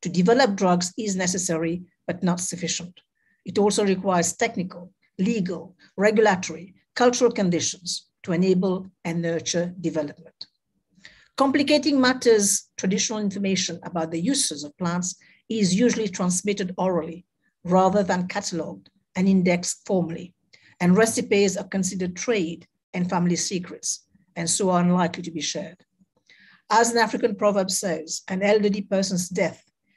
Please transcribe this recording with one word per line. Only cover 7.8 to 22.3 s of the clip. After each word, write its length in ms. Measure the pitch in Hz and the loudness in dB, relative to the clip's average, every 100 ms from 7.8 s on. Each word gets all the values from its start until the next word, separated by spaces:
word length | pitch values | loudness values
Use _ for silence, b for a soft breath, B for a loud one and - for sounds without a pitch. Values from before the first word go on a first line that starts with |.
| 175 - _ _ | -10 -10 _ _
to 80 | - | -4
enable 580 | 170 190 185 190 185 185 _ | 0 2 2 2 -2 -6 _
and 180 | 175 170 | -8 -4
nurture 500 | 165 165 - 175 175 180 | -2 -4 -4 -4 -4 -4
development. 680 | 170 160 147 - - _ - _ _ _ _ _ B B B - | -4 -4 -6 -8 -20 _ -20 _ _ _ _ _ B B B -2
Complicating 640 | 277 269 - 294 311 285 | 0 2 2 2 2 2
matters, 680 | 254 254 254 220 202 - - - | 2 2 4 4 4 -2 -6 -6
traditional 440 | 190 196 - 214 | -2 -2 -2 -4
information 580 | 208 196 196 185 - 170 | -4 -4 -2 -2 -2 -8
about 260 | - 175 160 | -8 -6 -4
the 100 | 165 | -4
uses 440 | 180 277 - 294 | -2 -2 -2 -6
of 120 | 294 _ | -12 _
plants 380 | 180 175 180 - b b b | -4 -2 -4 -10 b b b
is 240 | 226 196 | -2 0
usually 360 | 180 240 240 214 | 4 2 2 -4
transmitted 680 | 180 180 180 202 202 185 - | -2 -2 -2 -2 -4 -4 -2
orally 480 | 185 175 160 170 _ _ _ _ | 0 0 -4 -12 _ _ _ _
rather 400 | 175 180 185 202 | 0 4 4 4
than 240 | 190 180 180 | 0 0 -2
cataloged 640 | 208 202 170 151 196 _ _ _ | -4 -6 -6 -8 -10 _ _ _
and 140 | - 190 | 0 4
indexed 580 | 190 180 175 175 - - | 4 4 2 -2 -8 -2
formally, 480 | 196 165 170 180 _ _ b b b | 0 0 -6 -12 _ _ b b b
and 160 | 180 185 | 4 6
recipes 600 | 220 247 - 202 202 185 | 4 2 0 4 4 2
are 120 | 190 | -4
considered 480 | 190 185 196 180 180 | -2 -2 -2 -6 -6
trade 500 | - | -2